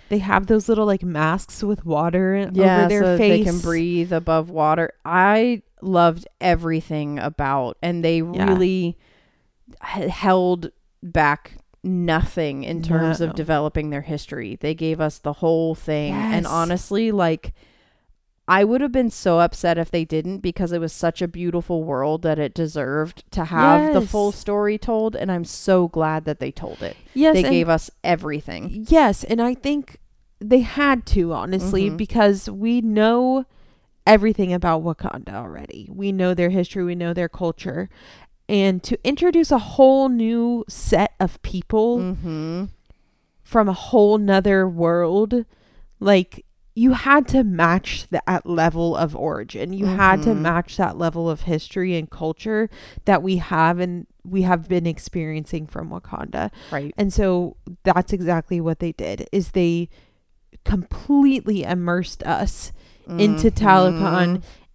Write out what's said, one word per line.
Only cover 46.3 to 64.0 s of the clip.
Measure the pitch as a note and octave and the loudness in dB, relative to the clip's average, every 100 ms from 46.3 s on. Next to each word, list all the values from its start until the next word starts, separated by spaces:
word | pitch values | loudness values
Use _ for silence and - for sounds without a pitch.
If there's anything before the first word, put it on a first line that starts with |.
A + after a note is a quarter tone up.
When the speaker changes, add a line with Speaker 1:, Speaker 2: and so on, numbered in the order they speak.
| - - _ _ - | -8 -20 _ _ 2
Speaker 1:
you | B3+ | 2
had | B3+ C4+ C#4+ B3+ | 4 4 4 4
to | C4 | 2
match | A3 E3+ E3 F3+ - - - | 2 4 4 2 -2 -10 -4
that | F3+ - F3+ - | -4 -2 -2 -2
level | E3+ E3 E3 E3+ - | 0 2 2 -2 0
of | E3 D#3+ | -2 -4
origin. | D#3+ D3+ A2 - D#3+ | -6 -6 -8 -10 -8
You | G3 G3 | -4 -2
had | F#3+ F#3+ F#3+ | 2 4 4
to | A#3 | 2
Speaker 2:
Mm-hmm. | G3+ | 0
Speaker 1:
match | D#3+ E3+ F3 - | 0 0 -2 -2
that | F3+ - | -2 -2
level | E3 E3 E3 | -4 -2 -4
of | D3+ | -4
history | - D#3+ - G3 F#3 E3+ | -2 -4 -4 -6 -4 -4
and | D#3+ | -6
culture | - D#3+ - A3 G#3+ A3 - - - - | -8 -8 -6 -4 -2 -4 -6 -20 -6 2
that | F3+ | 2
we | F#3 F#3 | 2 -2
have | - E3+ D#3+ F3 | -2 0 2 2
and | F3+ F3 - _ | -4 -6 -12 _
we | F3+ F#3+ | -6 -2
have | F#3 F3 D#3+ | 0 0 0
been | F3+ E3+ | -2 -2
experiencing | D#3 - F#3 D#3 D#3 D3+ D#3+ D3+ | -4 -8 -8 -6 -8 -8 -8 -10
from | - D#3+ | -12 -12
Wakanda. | - - - - C2+ G2 - - | -12 -12 -12 -8 -6 -6 -8 -12
Speaker 2:
Right. | D3 D3 - | -10 -8 -4
Speaker 1:
And | G3+ | -2
so | G3+ G3 F3+ F3 - - F3 | 0 2 2 -2 -8 -18 -6
that's | G3 F3+ F3+ | 0 0 0
exactly | G3+ F3 E3 - F3 | -2 -2 -2 -2 -4
what | E3 D#3+ | -2 -4
they | E3+ | -6
did, | - D#2+ G2 - | -6 -6 -6 -2
is | G3 F3 | -2 -2
they | F#3 E3+ E3+ E3+ - _ _ _ _ _ - - | 0 0 0 -4 -10 _ _ _ _ _ -10 -2
completely | G#3 F3 - - C#4+ C#4 C4 - G3+ | -2 -2 -8 0 4 4 2 0 -2
immersed | - F3+ F3 F3 F3+ - | -2 -2 0 -2 -2 -8
us | - - G3 - - - - _ - | -4 -2 -2 -4 -8 -14 -20 _ -8
into | E3+ F#3+ G#3 A3+ | 2 2 4 2
Speaker 2:
Mm-hmm. | - G#3 | 4 6
Speaker 1:
Talokan, | F#3+ F#3 E3 | 6 6 2